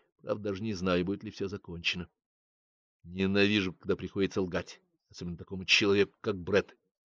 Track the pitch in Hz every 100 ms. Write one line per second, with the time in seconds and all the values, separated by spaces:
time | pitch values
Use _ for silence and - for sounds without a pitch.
0 | _ _ - 107 104 95 110 95 92 90
1 | 90 101 104 - 98 101 - 85 - 90
2 | 87 _ _ _ _ _ _ _ _ _
3 | 87 90 95 101 101 107 92 82 95 90
4 | 92 101 95 - 92 87 - - _ _
5 | _ - 87 82 90 95 90 - 104 101
6 | 98 _ 113 95 85 98 - - _ _